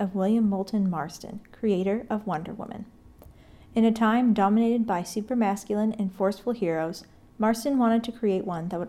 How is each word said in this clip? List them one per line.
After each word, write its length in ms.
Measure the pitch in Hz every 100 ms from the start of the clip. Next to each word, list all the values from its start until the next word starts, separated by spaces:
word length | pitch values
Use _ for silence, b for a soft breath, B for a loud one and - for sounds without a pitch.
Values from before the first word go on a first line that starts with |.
of 140 | 196
William 340 | 190 190 233 208
Moulton 400 | 196 190 214 190
Marston, 520 | 160 156 - - - -
creator 540 | - 220 185 190 214 -
of 180 | 214 208
Wonder 280 | 160 165
Woman. 320 | - - - - - - - b b b b b
In 100 | 226
a 80 | 226
time 400 | 220 220 233 247
dominated 540 | 208 196 214 226 240 226
by 160 | 175
supermasculine 1000 | 175 214 214 247 208 202 - 208 220 220
and 100 | 196
forceful 440 | - 196 202 240
heroes, 500 | 240 175 160 160 165 b b b -
Marston 400 | 214 233 294 277
wanted 260 | 233 233
to 60 | 233
create 360 | 233 214 190 196
one 240 | 170 170
that 80 |
would 100 | 175